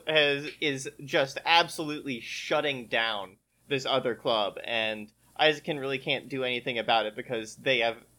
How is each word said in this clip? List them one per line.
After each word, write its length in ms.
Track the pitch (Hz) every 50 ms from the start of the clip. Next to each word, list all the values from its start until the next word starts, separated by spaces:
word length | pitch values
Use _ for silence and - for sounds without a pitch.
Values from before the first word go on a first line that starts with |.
| -
has, 420 | - 156 156 147 143 139 139 147 151 - -
is 280 | 160 151 139 135 135 147 - - 147
just 340 | 135 147 165 139 135 - - -
absolutely 760 | - 165 170 170 160 - - 165 147 151 151 - 139 131 113
shutting 640 | 113 - - - - - 165 151 147 147 139 127 120
down 500 | 107 - 117 113 113 110 101 98 92 92 _ _ _ _ _ _ -
this 160 | 143 135 135
other 300 | 131 131 131 117 127 113
club, 420 | - - 135 117 110 104 95 82 - -
and 440 | - 117 113 110 110 110 107 107 104 _ _ _ _ -
Isaac 280 | - 147 156 156 147 -
can 140 | - 160 143
really 200 | 131 135 135 131
can't 300 | 135 160 139 123 - -
do 160 | 143 131 131
anything 340 | 123 127 120 120 139 123 117
about 280 | 110 113 117 113 107
it 80 | 107 107
because 400 | 127 120 - 127 113 110 110 -
they 240 | - - 139 131 120
have 160 | 117 117 113 - - _ _